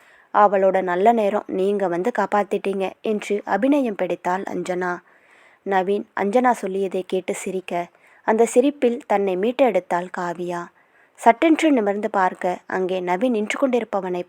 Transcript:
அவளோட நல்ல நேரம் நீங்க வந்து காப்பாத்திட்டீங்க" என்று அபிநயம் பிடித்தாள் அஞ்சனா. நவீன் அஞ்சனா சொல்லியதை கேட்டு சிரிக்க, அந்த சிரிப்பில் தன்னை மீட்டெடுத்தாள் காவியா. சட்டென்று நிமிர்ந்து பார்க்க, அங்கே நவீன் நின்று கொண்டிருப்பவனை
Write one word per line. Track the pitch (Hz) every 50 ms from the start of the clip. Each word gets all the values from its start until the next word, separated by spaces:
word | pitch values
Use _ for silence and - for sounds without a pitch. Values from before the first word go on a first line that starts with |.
| _ _ _ _ _ _ -
அவளோட | 202 208 190 202 196 196 190 185 190
நல்ல | 190 180 175 180 196 226
நேரம் | 240 226 208 196 208 208 -
நீங்க | - 202 190 185 202 208 202 196 175
வந்து | 170 170 185 247 - 226
காப்பாத்திட்டீங்க" | 196 - - 208 196 - 208 190 - 196 190 196 190 185 - _
என்று | - 226 214 202 - - 202 208 -
அபிநயம் | - - 196 226 269 294 294 262 233 196
பிடித்தாள் | - 180 175 175 - - 180 180 190
அஞ்சனா. | 190 - - 185 170 180 180 180 185 180 180 180 - _ _ _ _ _ _ _ _ _ _ _ _
நவீன் | 196 196 190 180 196 202 208 233 - _
அஞ்சனா | - 196 202 196 254 247 247 233 -
சொல்லியதை | - 190 185 196 196 185 190 185 180
கேட்டு | - 190 185 180 - 190
சிரிக்க, | - - 196 185 185 - - 185 175 175 - _ _ _ _ _ _ _
அந்த | - 220 220 233
சிரிப்பில் | 226 - 247 254 294 285 - 262 240 240 - -
தன்னை | - 208 202 202 196 185
மீட்டெடுத்தாள் | 180 202 240 247 - 269 233 185 185 180 _ 180 175 180 180 - 190
காவியா. | 180 175 170 175 175 175 175 170 175 - _ _ _ _ _ _ _ _ _
சட்டென்று | - - 233 233 - 311 339 311 - 330 311
நிமிர்ந்து | 277 240 208 202 196 208 208 208
பார்க்க, | - 202 185 185 185 - - 180 180 - -
அங்கே | - - 185 185 180 185 185
நவீன் | 180 175 180 185 247 254
நின்று | 240 208 214 208 - -
கொண்டிருப்பவனை | 285 262 240 233 220 - - 196 185 185 180 180 175